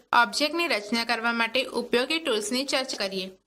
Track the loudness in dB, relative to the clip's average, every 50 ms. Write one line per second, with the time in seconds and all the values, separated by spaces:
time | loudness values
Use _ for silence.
0 | -6 _ 4 4 4 4 2 0 0 0 0 0 0 0 0 -2 -2 -2 -2 -2
1 | 0 0 -2 0 0 0 0 2 0 0 2 0 -2 0 -2 -4 -2 0 2 0
2 | 2 0 -2 -2 0 0 0 0 0 -2 -2 -2 -2 0 0 0 0 -2 -4 -4
3 | -4 -4 -4 -6 -6 -8 -10 -16 _